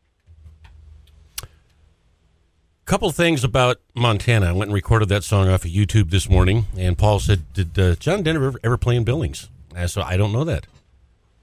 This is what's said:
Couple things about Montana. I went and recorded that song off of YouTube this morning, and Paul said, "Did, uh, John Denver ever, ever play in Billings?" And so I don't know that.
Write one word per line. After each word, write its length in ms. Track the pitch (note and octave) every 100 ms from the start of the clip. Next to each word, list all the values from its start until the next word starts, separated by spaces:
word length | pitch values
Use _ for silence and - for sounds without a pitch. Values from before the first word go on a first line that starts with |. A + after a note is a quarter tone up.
| _ _ _ - - - - - - - _ _ _ - - _ _ _ _ _ _ _ _ _ _ _ _ _ -
Couple 260 | G3 -
things 320 | D3 E3+ D#3
about 380 | A2+ C3 B2 B2 _
Montana. 540 | - A#2+ G#2 - A2+ F2+
I 40 |
went 160 | F2 G2+
and 40 |
recorded 360 | G2+ - A2+ G#2
that 160 | G2+ -
song 240 | G2+ F#2+
off 160 | F#2 E2+
of 60 |
YouTube 380 | F2+ G#2 A2 F2
this 200 | F#2+ -
morning, 380 | F#2+ F2+ G#2+ A2 F#2
and 200 | F#2 E2+
Paul 220 | G#2+ G2+
said, 240 | - G2 D2+
"Did, 260 | - E2+ D#2+
uh, 180 | F#2 E2+
John 280 | - G3+
Denver 240 | D#3 D#3+ C3+
ever, 120 | B2
ever 140 | A2+ A#2+
play 180 | - A#2+
in 80 |
Billings?" 460 | G#2+ - G#2 C2 - - - F2
And 140 | F2
so 100 | -
I 140 | F2 F#2
don't 160 | G#2
know 140 | A2 D#3+
that. 220 | A2 - _ _ _ _ _ _ _